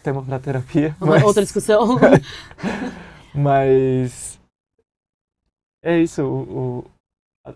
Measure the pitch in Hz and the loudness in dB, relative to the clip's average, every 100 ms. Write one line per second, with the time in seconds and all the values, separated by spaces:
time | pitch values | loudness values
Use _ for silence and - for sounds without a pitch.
0 | 151 135 131 131 139 131 123 160 151 151 | -6 -6 -6 -8 -6 -6 -4 -4 -4 -4
1 | 165 156 208 208 196 208 208 214 220 247 | 2 4 4 2 0 -2 0 2 2 4
2 | 165 170 - - - - 202 208 254 - | 4 4 2 -12 -20 -10 -8 -6 -8 -12
3 | - - - 143 139 139 135 131 131 127 | -18 -20 -10 -2 2 4 4 4 4 0
4 | 127 - - - _ _ _ _ _ _ | -2 -6 -16 -18 _ _ _ _ _ _
5 | _ _ _ _ _ _ _ _ 160 170 | _ _ _ _ _ _ _ _ 0 2
6 | 165 - 135 131 123 113 127 123 - _ | 0 0 -4 -4 -6 -8 -6 -8 -12 _
7 | _ _ _ _ 127 | _ _ _ _ -20